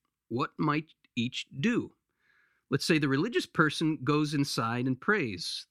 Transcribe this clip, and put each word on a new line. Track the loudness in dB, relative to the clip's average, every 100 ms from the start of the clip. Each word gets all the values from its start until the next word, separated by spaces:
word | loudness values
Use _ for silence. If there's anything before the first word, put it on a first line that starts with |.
| _ _ -8
What | -4 -4 -2
might | 0 0 -4 _ _ -4
each | -4 -6 -10 -2
do? | 0 0 -4 -10 _ _ _ _ _ _ -4
Let's | 0 2
say | 2
the | 2
religious | 2 0 -2 0
person | 2 2 2 -2 0
goes | 0 2 2
inside | 0 0 0 -2 -2 -2
and | -2
prays. | 0 0 -2 -6 -8 -10 -6